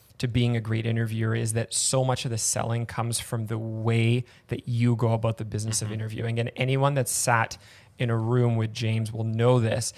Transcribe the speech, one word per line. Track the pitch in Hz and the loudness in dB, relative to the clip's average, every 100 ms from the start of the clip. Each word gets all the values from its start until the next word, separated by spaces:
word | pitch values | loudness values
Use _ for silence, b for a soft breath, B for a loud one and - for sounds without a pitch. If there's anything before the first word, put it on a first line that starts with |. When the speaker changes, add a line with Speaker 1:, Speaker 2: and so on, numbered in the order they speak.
| - - | -20 -6
Speaker 1:
to | 123 | -2
being | 117 120 117 | 2 2 0
a | |
great | 110 110 113 | -2 -2 0
interviewer | 113 113 110 110 | 0 -2 -2 -2
is | 113 113 | 0 -2
that | 110 113 | -2 -2
so | - - 131 | -2 0 2
much | 131 123 | 2 0
of | 131 | -2
the | 110 | -2
selling | - - - 117 117 | -2 -2 -2 -2 -4
comes | - 117 117 | -4 -4 -4
from | - 123 110 | -4 -6 -4
the | 110 | -4
way | 113 110 110 117 113 120 123 B - | -6 -4 0 2 4 2 -2 B -10
that | 120 - | -8 -4
you | 120 120 | 0 2
go | 117 117 | 2 2
about | 113 113 113 | 2 0 -4
the | |
business | 110 107 110 110 | -4 -6 -4 -4
of | 110 | -4
Speaker 2:
Mm-hmm. | |
Speaker 1:
interviewing. | 110 110 110 117 117 | -6 -6 -6 -4 -2
And | 117 - | -2 -2
anyone | 127 135 139 | 0 2 2
that's | 143 123 | 2 0
sat | - - 117 113 - B B B - | 0 2 2 2 -4 B B B -4
in | 123 | 0
a | 117 | 0
room | 113 123 120 113 | 2 4 4 2
with | 110 | -2
James | 110 113 110 110 | -2 -2 0 -2
will | 107 | -4
know | 113 110 117 127 | -2 2 4 6
this. | 113 123 113 | 4 0 -4